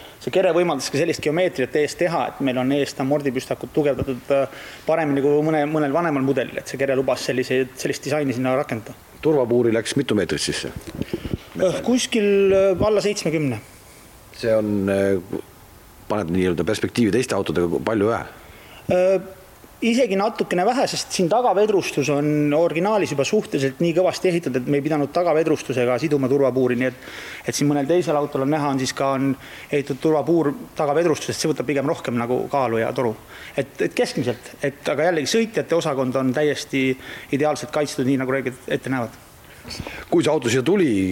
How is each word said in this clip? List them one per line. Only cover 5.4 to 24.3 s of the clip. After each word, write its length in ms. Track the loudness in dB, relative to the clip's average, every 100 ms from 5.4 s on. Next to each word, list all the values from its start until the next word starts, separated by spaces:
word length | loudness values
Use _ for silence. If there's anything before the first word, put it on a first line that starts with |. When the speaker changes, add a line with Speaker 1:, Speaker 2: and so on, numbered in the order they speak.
| 2
Speaker 1:
mõne, 180 | 2 0
mõnel 260 | 0 0 0
vanemal 300 | 0 0 0
mudelil, 320 | 0 -2 -6
et 80 | -8
see 100 | -4
kere 200 | 0 0
lubas 260 | 2 0 -2
sellise, 340 | -2 0 0 0 -4
sellist 240 | -6 -4
disaini 320 | -4 -2 -2 -2
sinna 180 | 0 0
rakendada. 480 | -2 -6 -8 -18 -20 -4 2
Speaker 2:
Turvapuuri 460 | 2 4 4 4
läks 220 | 2 0 -2
mitu 180 | 0
meetrit 280 | 0 0 -2
sisse? 280 | -4 -4 -6 -10 -12 -10 -8 -8 -6 -8 -8 0
Speaker 1:
Äh, 240 | 0 0 0
kuskil, 640 | 0 2 0 2 4 4
äh, 340 | 4 4 2 2
alla 140 | 2
seitsmekümne. 600 | 0 -2 -2 0 -2 -4 -10 -20 -20 -20 -20 -20 -20 -6
Speaker 2:
See 160 | 0
on, 360 | 2 2 0 2
äh, 480 | 2 2 0 -2 -10 -10 -18 -20 -20 -20 -16 -6
paneb 220 | -4 0
nii-öelda 320 | 0 2 0 -2
perspektiivi 460 | -2 -2 0 2
teiste 200 | 2 0
autodega 460 | -2 -2 0 0 0
palju 280 | 0 0 0
vähe? 140 | 0 -6 -14 -20 -20 -20 -14 -2
Speaker 1:
Äh, 240 | 2 2 2 -2 -18 -20 -20 -20 -4
isegi 320 | 0 2 2 2
natukene 480 | -2 -2 -2 0
vähe, 220 | 2 2 0
sest 240 | -2 -6
siin 160 | -2 2
tagavedrustus 800 | 4 4 4 4 2 0 -2 0
on 420 | 0 2 2 2 2
originaalis 560 | 2 2 0 0 0
juba 120 | 0 0
suhteliselt 520 | 0 0 -2 -2 0
nii 80 | 0 2
kõvasti 320 | 2 2 0